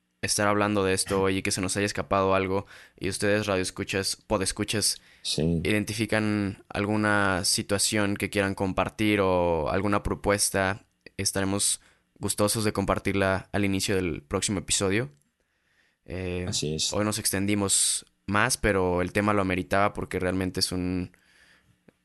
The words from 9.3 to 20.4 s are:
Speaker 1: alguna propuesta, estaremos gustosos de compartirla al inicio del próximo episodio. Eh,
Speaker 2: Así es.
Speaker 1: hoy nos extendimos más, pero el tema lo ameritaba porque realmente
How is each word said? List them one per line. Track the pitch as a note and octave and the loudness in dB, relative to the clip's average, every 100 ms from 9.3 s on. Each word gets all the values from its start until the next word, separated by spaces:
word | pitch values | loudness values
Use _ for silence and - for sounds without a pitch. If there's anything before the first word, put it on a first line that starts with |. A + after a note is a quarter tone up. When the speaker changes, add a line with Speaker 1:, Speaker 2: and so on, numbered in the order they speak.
| F2+ F2 E2 D2 | 2 2 2 0
Speaker 1:
alguna | F#2 G2+ G2+ | 0 0 0
propuesta, | - F#2+ G2+ G2+ - G2 F#2+ G#2+ - _ - - | -2 -2 0 0 0 0 0 -4 -10 _ -18 -6
estaremos | G2 G2 G2 G2+ - - - _ _ _ | -4 0 0 0 0 -2 -8 _ _ _
gustosos | G2+ - G#2 A#2 | -6 0 2 2
de | G#2+ | 0
compartirla | G2 G2 F#2 - G2 F#2+ F#2+ - | 0 0 0 0 0 2 0 -2
al | G2 G2+ | -2 0
inicio | F#2+ - F#2+ | 0 0 0
del | F2+ D2+ | 0 -4
próximo | - F#2+ - F#2+ | -4 -4 -2 -4
episodio. | - - G2 G2+ C#3 - _ _ _ _ _ _ _ _ - | -2 0 2 0 -2 -10 _ _ _ _ _ _ _ _ -12
Eh, | F#2 F#2 F2+ F2+ | -8 -4 -4 -4
Speaker 2:
Así | - D2+ | -4 -4
es. | D#2 - | -2 -2
Speaker 1:
hoy | G2+ G#2+ | 0 0
nos | G#2+ | 0
extendimos | - G2 G2+ G#2 G2 - - - - _ - | -2 0 0 0 2 2 2 -2 -8 _ -2
más, | G#2 A#2 - | 2 2 2
pero | A2 G2 F#2 F2+ | 2 2 2 2
el | F2+ | 0
tema | G#2+ G2+ | 0 2
lo | G#2 | 2
ameritaba | F#2+ F2+ F2 G2 G2+ | 2 0 0 2 2
porque | - F#2 F#2 | 0 -6 -2
realmente | F2+ F#2 | -2 0